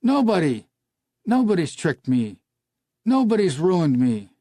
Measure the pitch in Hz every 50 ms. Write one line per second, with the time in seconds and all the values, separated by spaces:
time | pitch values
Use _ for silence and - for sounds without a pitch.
0 | _ 240 269 285 269 220 220 190 165 147 127 107 - _ _ _ _ _ _ _
1 | _ _ _ _ _ - 220 254 262 208 208 185 165 135 - - - 170 139 -
2 | _ - 131 123 117 107 101 - _ _ _ _ _ _ _ _ _ _ _ _
3 | _ 214 254 269 269 220 220 214 208 185 143 127 156 180 185 180 165 151 135 123
4 | 127 127 117 107 101 95 _ _